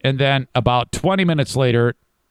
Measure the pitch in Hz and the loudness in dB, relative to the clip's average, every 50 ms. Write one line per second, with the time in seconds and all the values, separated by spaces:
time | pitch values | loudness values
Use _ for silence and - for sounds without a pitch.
0 | - 135 135 127 143 139 139 135 127 - - 127 117 120 123 123 117 - - - | -4 -2 -2 0 0 0 0 0 -2 -4 -4 -2 0 2 2 0 -2 -4 -6 -4
1 | - 185 190 196 190 175 160 151 131 - - 135 135 123 117 117 120 120 117 _ | -2 -2 0 0 0 0 0 0 -2 -2 -2 0 0 2 2 2 0 0 -2 _
2 | _ _ _ _ _ _ | _ _ _ _ _ _